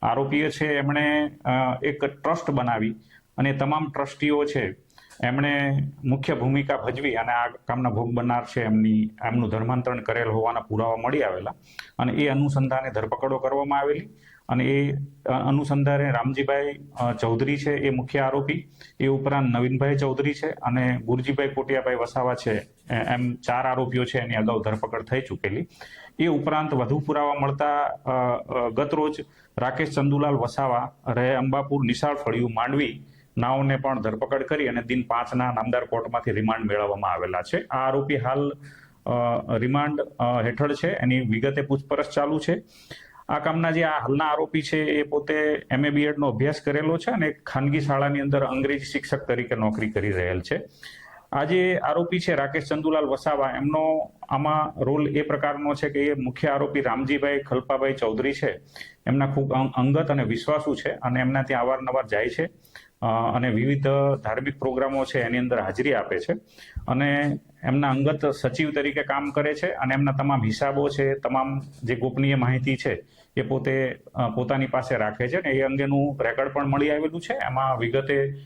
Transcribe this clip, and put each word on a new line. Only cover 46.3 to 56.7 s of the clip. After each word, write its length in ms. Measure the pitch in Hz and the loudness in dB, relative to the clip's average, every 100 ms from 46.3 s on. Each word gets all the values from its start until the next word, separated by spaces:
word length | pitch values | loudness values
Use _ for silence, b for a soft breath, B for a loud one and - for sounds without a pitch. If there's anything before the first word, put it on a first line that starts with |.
| 113 139 151 | 2 0 0
કરેલો 380 | - 143 156 165 | -2 0 0 0
છે 120 | 226 | 0
અને 160 | 226 151 | 0 0
એક 160 | - | -2
ખાનગી 380 | - 135 139 147 | -6 -2 0 0
શાળાની 400 | 143 139 143 143 | 2 2 2 0
અંદર 240 | 139 143 | 0 0
અંગ્રેજી 400 | 131 131 139 143 | 0 0 0 -2
શિક્ષક 400 | 139 131 - 143 | -4 -6 -4 -4
તરીકે 300 | - 120 120 | 0 -2 -2
નોકરી 360 | 113 107 107 110 | 0 0 0 -2
કરી 200 | 107 101 | 0 0
રહેલ 300 | 92 90 92 | 0 0 -2
છે. 200 | - 151 - B B B B B B | -2 -4 -6 B B B B B B
આ 120 | 139 | -2
જે 340 | 151 185 185 180 | 2 2 2 2
આરોપી 400 | 143 160 170 180 | 0 0 0 -2
છે 160 | 180 | 0
રાકેશ 340 | 147 139 156 143 | 0 0 -4 -2
ચંદુલાલ 360 | 151 156 156 | -2 2 2
વસાવા, 460 | 143 131 156 143 135 | 2 0 0 0 0
એમનો 640 | 123 143 156 160 156 - - - | 0 0 2 2 0 -4 -12 -4
આમાં 520 | 139 151 156 151 - | 0 2 2 0 -2
રોલ 360 | 127 147 143 139 | 0 2 0 0
એ 60 | |
પ્રકારનો 520 | 147 143 147 143 147 | 0 0 -2 -2 -2
છે 160 | 143 147 | -2 -2
કે 100 | 143 | 0
એ 140 | 143 | 0
મુખ્ય 340 | 139 127 123 151 | 0 -4 -2 0
આરોપી 320 | 139 - | 0 0